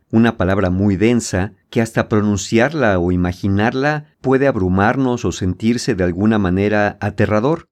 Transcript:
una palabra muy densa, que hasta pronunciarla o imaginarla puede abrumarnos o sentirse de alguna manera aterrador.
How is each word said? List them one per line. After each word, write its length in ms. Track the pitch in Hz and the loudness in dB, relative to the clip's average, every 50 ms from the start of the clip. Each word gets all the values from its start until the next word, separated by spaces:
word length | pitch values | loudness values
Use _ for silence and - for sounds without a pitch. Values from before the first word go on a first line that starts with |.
| _ - | _ -2
una 240 | 113 113 117 117 110 | 2 2 2 2 2
palabra 360 | - 92 90 98 101 95 90 | 0 -2 -2 0 0 0 0
muy 240 | 92 95 101 104 98 87 | 0 0 0 0 2 2
densa, 560 | 104 117 123 113 - - - 92 92 104 - _ _ - | 2 2 2 0 -2 -2 -4 -4 -4 -4 -8 _ _ -6
que 100 | - 123 | -2 -2
hasta 300 | 113 113 - 123 107 - | -2 -2 -2 -4 -4 0
pronunciarla 880 | 113 104 101 104 104 98 - - 110 110 120 147 165 156 127 107 98 90 | 0 0 0 0 0 -2 -2 0 0 2 2 2 0 0 0 2 2 2
o 120 | 85 90 | 0 0
imaginarla 1040 | 90 90 87 90 87 - - 98 98 101 107 120 131 131 135 147 151 151 151 _ _ _ | 0 0 0 -2 -4 -4 -2 -2 0 0 0 0 -2 -2 -2 -2 -2 -4 -8 _ _ _
puede 260 | - 135 135 131 139 139 | -2 0 2 2 2 2
abrumarnos 800 | 117 107 92 92 92 95 101 113 127 135 135 127 123 117 - | 0 0 0 0 2 2 2 2 2 2 0 0 -2 -2 -2
o 60 | 92 | -4
sentirse 640 | 82 - 104 92 90 - 110 113 120 120 - 135 117 | -4 -2 -4 -4 -4 -2 0 0 0 0 0 -4 -2
de 80 | 90 92 | 0 0
alguna 360 | 90 85 90 104 110 113 104 | -2 0 0 0 0 2 2
manera 580 | 98 87 90 95 101 104 104 104 104 101 - - | 0 0 0 0 0 0 0 0 0 0 -2 -4
aterrador. 680 | - 104 98 - 104 104 107 107 110 143 165 165 - _ | -8 -6 -2 0 0 0 0 0 0 0 -2 -4 -6 _